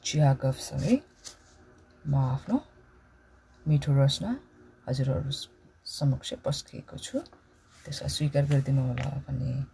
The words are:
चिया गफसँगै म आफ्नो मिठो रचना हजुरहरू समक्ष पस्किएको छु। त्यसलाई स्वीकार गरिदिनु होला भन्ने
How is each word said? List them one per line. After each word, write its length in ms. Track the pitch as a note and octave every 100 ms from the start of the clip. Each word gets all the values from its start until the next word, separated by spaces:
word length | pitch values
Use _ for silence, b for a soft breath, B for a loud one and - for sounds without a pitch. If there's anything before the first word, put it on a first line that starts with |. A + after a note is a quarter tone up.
चिया 280 | - D3+ D3
गफसँगै 600 | C3+ C3+ C3 - C#3+ D#3+ B3+ - _ - - _ - - - _ _ D#3
म 80 | C#3
आफ्नो 400 | C3 C3+ - A#3+ - - - - _ _ _ _ _ _ -
मिठो 240 | D3+ C#3+
रचना 380 | C#3 C#3 - F#3+ C4 - _ - - -
हजुरहरू 420 | B2+ C3+ F#2+ - C#3 - - _ _
समक्ष 500 | - - C#3+ C3 -
पस्किएको 640 | - - C#3+ - - - -
छु। 220 | - C4 E4+ - _ _ _ -
त्यसलाई 240 | - C#3+ -
स्वीकार 360 | - D3+ C#3+
गरिदिनु 380 | C#3+ C#3+ C3+ C3+ B2+
होला 220 | B2 C3 C#3 -
भन्ने 240 | C3 B2 B2+ C3+